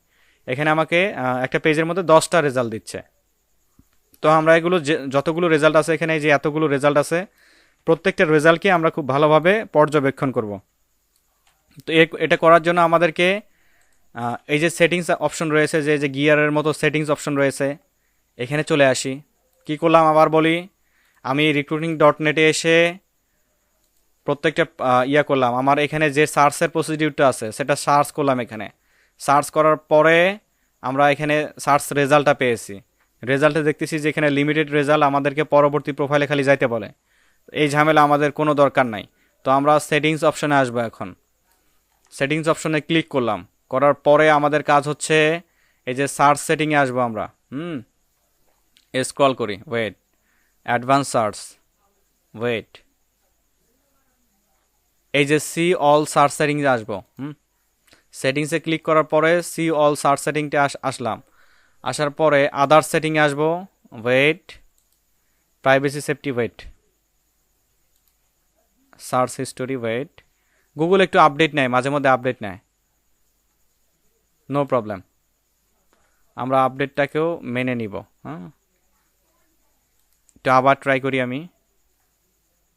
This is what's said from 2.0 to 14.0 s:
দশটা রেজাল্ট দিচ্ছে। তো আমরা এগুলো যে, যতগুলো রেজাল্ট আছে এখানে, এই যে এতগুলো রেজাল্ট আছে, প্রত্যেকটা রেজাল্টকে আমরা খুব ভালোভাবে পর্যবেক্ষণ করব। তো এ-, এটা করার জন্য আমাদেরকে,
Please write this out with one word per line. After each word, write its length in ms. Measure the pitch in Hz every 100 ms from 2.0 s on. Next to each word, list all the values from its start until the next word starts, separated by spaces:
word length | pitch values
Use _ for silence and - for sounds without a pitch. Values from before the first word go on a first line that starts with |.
দশটা 380 | 165 160 - 175
রেজাল্ট 300 | 147 127 117
দিচ্ছে। 300 | 107 - 90 - _ _ _ _ _ _ _ _ _ _ _
তো 80 | 151
আমরা 280 | 160 156 165
এগুলো 220 | 170 180
যে, 280 | 139 151 135
যতগুলো 380 | 139 170 165 175
রেজাল্ট 280 | 160 156 156
আছে 180 | 151
এখানে, 200 | 156 160
এই 60 | 160
যে 100 | 151
এতগুলো 380 | 139 160 151 156
রেজাল্ট 300 | 139 143 147
আছে, 280 | 139 165 202 _ _ _ _ _ -
প্রত্যেকটা 400 | 165 196 - 165
রেজাল্টকে 460 | 156 160 165 196
আমরা 180 | 175 160
খুব 180 | 165 131
ভালোভাবে 580 | 139 151 156 170 220 208
পর্যবেক্ষণ 680 | 151 151 147 135 - 139
করব। 280 | 120 107 98 - _ _ _ _ _ _ _ _ _ _ - -
তো 80 |
এ-, 240 | 160 160 -
এটা 180 | 156 170
করার 260 | 165 170
জন্য 180 | 165 175
আমাদেরকে, 600 | 165 165 170 160 180 202 - _ _ _ _ _